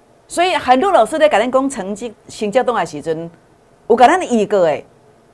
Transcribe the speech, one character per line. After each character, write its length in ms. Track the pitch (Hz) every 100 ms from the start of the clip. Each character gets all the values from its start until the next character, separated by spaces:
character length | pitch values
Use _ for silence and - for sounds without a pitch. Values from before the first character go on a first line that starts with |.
| _ _ -
所 160 | -
以 120 | 370
很 260 | 285 - 262
多 100 | 392
老 140 | 330
师 140 | 220 302
在 100 | 302
跟 100 | 196
咱 120 | 247
讲 180 | 262 269
成 260 | 226 190
绩， 200 | 208 233 - -
成 220 | - 208
交 140 | 247
动 100 | 247
的 120 | 220 170
时 160 | 147
阵， 280 | 151 160 170 _ _ _ _ _ -
有 80 | 226
跟 120 | 247
咱 100 | 359
的 60 |
预 220 | 285 233 196
告 140 | 202
的， 220 | 165 135 - _ _ _ _